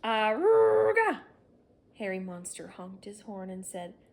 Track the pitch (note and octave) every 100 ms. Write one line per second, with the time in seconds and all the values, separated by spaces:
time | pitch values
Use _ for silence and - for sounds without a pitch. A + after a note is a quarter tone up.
0 | A3 A3 G#3+ A3+ F#4+ A4+ A4 A4 G#4+ A4
1 | A4 C#4 - _ _ _ _ _ _ _
2 | G3+ F#3+ F#3 F3 F3+ - F3 F#3+ F#3 F#3+
3 | G3+ G#3 - G3 F#3+ F#3 F#3 F#3 F3 G3+
4 | _